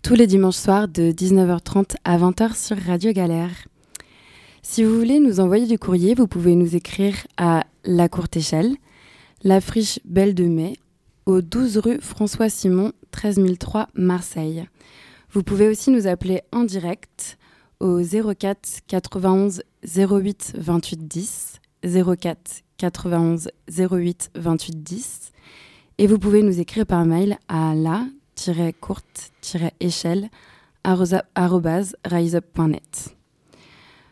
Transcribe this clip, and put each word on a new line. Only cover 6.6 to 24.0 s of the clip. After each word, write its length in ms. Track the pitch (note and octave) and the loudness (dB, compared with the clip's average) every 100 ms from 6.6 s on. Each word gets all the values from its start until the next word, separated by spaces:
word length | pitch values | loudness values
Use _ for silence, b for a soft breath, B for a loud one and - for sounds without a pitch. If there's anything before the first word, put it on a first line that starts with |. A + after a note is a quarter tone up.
| E3+ | 4
écrire 420 | E3+ - - G3+ G3 - - | 0 -4 -2 -2 -2 -10 -2
à 300 | F3 E3 - _ | 2 2 0 _
La 240 | - F3 F3 | -2 2 2
Courte 300 | F3 F3 E3 | 0 -4 -4
Échelle, 400 | D#3 D#3+ A3 C#4 b b b b b b | -2 0 0 -2 b b b b b b
La 160 | F#3+ F#3+ | 2 2
Friche 400 | - A3+ G#3 - - | 2 -2 -2 -6 -2
Belle 280 | F3 G3 | 2 2
de 120 | F3+ F3 | 2 2
Mai, 320 | D#3+ D#3+ C4 _ _ _ _ - | 0 -2 -8 _ _ _ _ 0
au 160 | F#3 | 0
douze 380 | E3 A3+ B3+ G#3 | 0 -2 0 0
rue 200 | A3 C#4 | 0 -2
François 480 | - - G#3 - A3 | -6 -4 -4 -2 -2
Simon, 460 | - F#3+ F#3 G#3 - _ | 0 0 2 0 -6 _
treize 280 | - G#3+ G3 | -6 -2 2
mille 180 | F#3 F3+ | 2 0
trois, 320 | - G#3+ A3 | -4 -6 -6
Marseille. 760 | - F3+ F3+ F3 E3 D#3 E3 F3 b b b b b b | -2 0 0 -4 -6 -6 -6 -12 b b b b b b
Vous 120 | G3+ | -4
pouvez 240 | - G3+ G#3+ | -2 2 2
aussi 240 | A3 - | 2 2
nous 160 | B3 G3 | 2 2
appeler 360 | F3+ F#3 F3+ - | -2 -2 -4 -2
en 100 | A#3+ | -2
direct 760 | A#3 F#3+ E3+ F#3+ - - - - b b b - | -2 -2 -6 -8 -12 -16 -16 -18 b b b -4
au 200 | F#3+ F3 | 0 0
zéro 320 | F3 G#3 G#3+ | 0 -2 -2
quatre 460 | G3 G3 G3+ - - - | -2 -4 -6 -10 -16 -6
quatre-vingt-onze 760 | F#3 - F#3+ F#3+ F#3+ G3+ F3+ - _ | -6 -4 -2 2 4 2 -2 -12 _
zéro 340 | - E3+ G3 G3+ | -6 0 2 2
huit 340 | F#3+ G3 - - | 0 -4 -10 -8
vingt-huit 480 | E3 E3+ - D#3+ D#3+ | -2 -2 -2 -10 -10
dix, 500 | E3 G#3+ - - - _ _ | -10 -8 -10 -12 -16 _ _
zéro 320 | F3+ F#3 F3+ F3+ | -2 0 2 0
quatre 480 | E3+ E3 - - _ - | -4 -8 -12 -18 _ -6
quatre-vingt-onze 720 | F3+ - F3+ E3+ E3 E3 E3 - - | -6 -4 -2 0 2 0 -6 -14 -8
zéro 280 | E3 F#3 | -2 0
huit 340 | F#3 | 0